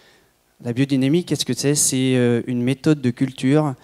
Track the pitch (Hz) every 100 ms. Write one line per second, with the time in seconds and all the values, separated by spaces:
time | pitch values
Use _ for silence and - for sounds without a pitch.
0 | _ _ _ _ _ - 120 117 135 135
1 | 135 170 170 147 - 123 139 147 - 131
2 | 131 127 120 117 123 123 120 143 160 147
3 | 127 - 131 - 131 151 151 123